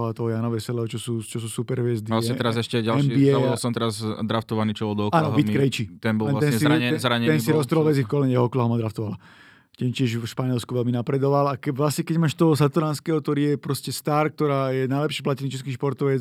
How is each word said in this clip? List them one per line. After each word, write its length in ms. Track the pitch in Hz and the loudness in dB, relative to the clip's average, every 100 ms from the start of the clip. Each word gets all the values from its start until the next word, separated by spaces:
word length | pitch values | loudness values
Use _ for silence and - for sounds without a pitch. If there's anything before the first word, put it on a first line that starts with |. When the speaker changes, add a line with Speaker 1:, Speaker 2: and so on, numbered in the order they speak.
Speaker 1:
a 100 | 117 | -2
toho 140 | 113 117 | -2 -4
Jana 240 | 110 117 | -2 -2
Veselého, 400 | 117 107 120 117 | -4 -4 -6 -4
čo 80 | 117 | -6
sú, 240 | 117 117 | -6 -8
čo 160 | 107 120 | -6 -8
sú 80 | 113 | -8
superhviezdy, 640 | - 113 127 120 117 110 | -4 -2 0 0 -2 0
Speaker 2:
Vlastne 240 | 113 113 | 0 0
Speaker 1:
je-, 60 | 123 | 0
Speaker 2:
teraz 160 | 120 113 | 0 0
ešte 240 | 113 120 | 0 0
ďalší, 240 | 110 117 143 | 2 2 2
Speaker 1:
N 80 | |
B 40 | 139 139 | 4 6
A. 80 | 139 | 6
Speaker 2:
zabudol 200 | 131 123 | 2 0
som 80 | 123 | -2
teraz 240 | 120 113 107 | -2 -2 -2
draftový, 720 | 110 107 107 113 110 110 107 | -4 -4 -2 -2 0 -2 0
čo 160 | 107 110 | -2 -2
bol 60 | 104 | -2
do 80 | 104 | 0
Speaker 1:
Áno, 240 | 165 156 | 2 2
Speaker 2:
Oklahomy. 80 | 107 | 2
Speaker 1:
Vit 100 | 107 | 2
Krejči. 360 | 107 139 - 107 - | 2 0 0 -6 -4
Speaker 2:
Ten 220 | 117 107 | -2 0
bol 80 | 110 | 0
Speaker 1:
Len 160 | 139 | 2
ten 80 | 147 | 2
Speaker 2:
vlastne 80 | 117 | 2
Speaker 1:
si, 80 | - | 2
Speaker 2:
zrane-, 240 | - - | 2 2
Speaker 1:
ten, 80 | - | 0
Speaker 2:
zranený 320 | 127 120 117 | 0 2 2
Speaker 1:
ten 80 | 156 | 2
si 160 | 113 | 2
Speaker 2:
bol. 80 | 156 | 2
Speaker 1:
roztrhol 220 | 135 160 156 | 2 2 4
väzy 160 | 143 | 2
v 80 | 113 | 2
kolene, 240 | 143 135 | 0 2
Oklahoma 400 | 123 123 131 120 | 4 2 2 0
draftovala. 480 | 120 110 104 107 101 - - - - _ | 0 -2 -4 -8 -8 -14 -20 -20 -20 _
Ten 220 | - 127 | -6 -4
tiež 240 | 120 131 117 | 0 -2 -2
v 80 | 117 | -6
Španielsku 400 | - 127 123 - | -4 -2 -2 -2
veľmi 220 | 123 120 | -2 0
napredoval. 560 | 123 117 135 139 143 143 | -2 -2 0 2 2 2
A 160 | 139 | -2
ke-, 80 | - | -4
vlastne 320 | 127 151 139 | -2 0 0
keď 140 | - 165 | -2 0
máš 160 | 160 | 0
toho 240 | - 165 147 | 2 4 4
Satoranského, 640 | 147 156 156 139 - 160 | 4 2 -2 -4 -2 -4
ktorý 180 | 147 143 147 | 0 0 0
je 100 | 143 | 0
proste 380 | 147 139 - | -2 -6 -6
star, 320 | 131 - 151 156 | -8 0 2 0
ktorá 480 | 156 151 139 135 | 0 0 0 0
je 160 | 131 131 | 0 0
najlepší 320 | 135 151 147 | 0 -2 -2
platený 240 | 139 135 135 | -2 -2 -4
český 220 | 131 131 | -6 -6
športovec 480 | 123 143 135 143 135 | -4 -4 -2 0 0